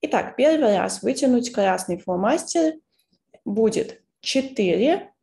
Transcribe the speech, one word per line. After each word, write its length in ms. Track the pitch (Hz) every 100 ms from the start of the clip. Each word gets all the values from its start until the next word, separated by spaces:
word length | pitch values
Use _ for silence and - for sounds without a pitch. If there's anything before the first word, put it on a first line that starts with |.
Итак, 340 | 294 233 - -
первый 400 | 285 320 247 185
раз 240 | - -
вытянуть 480 | 196 269 269 247 240
красный 480 | - 196 185 185 175
фломастер 760 | - 180 202 339 - 339 320 320 _ _ _ _ _ -
будет 580 | - 202 220 214 - - _ _
четыре 880 | - 269 262 - 190 170 262 359 - _